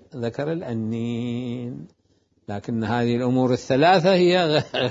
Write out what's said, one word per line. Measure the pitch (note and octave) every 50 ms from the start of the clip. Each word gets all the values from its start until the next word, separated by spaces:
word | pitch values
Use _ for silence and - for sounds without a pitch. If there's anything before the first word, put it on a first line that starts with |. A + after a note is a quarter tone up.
| - _ -
ذكر | B2+ A#2 A#2 A2+ - C#3+ D3+
الأنين، | E3 E3 F#3 C3 A#2 A2+ A2 A2 A#2 A#2 A#2 A#2 A#2+ A#2 B2 B2 A#2 A#2+ B2+ A#2+ A#2+ B2+ A#2+ A#2+ C3+ C#3+ D#3+ F#3 _ _ _ _ _ _ _ _ _ _ _ -
لكن | G2+ G2+ - - A#2+ A2+ A2
هذه | G#2 A#2 A#2+ A#2+ A#2+ A#2+
الأمور | A#2+ B2+ B2 B2+ B2+ B2+ A#2+ B2+
الثلاثة | A#2+ - - C3 B2+ D3+ F3 F#3+ F3+ D#3 F#3+ G3
هي | F3+ F3+ F3 F3+ F3+ F3
غير، | D#3 D3+ D3 - - - B2+ C3 A#2+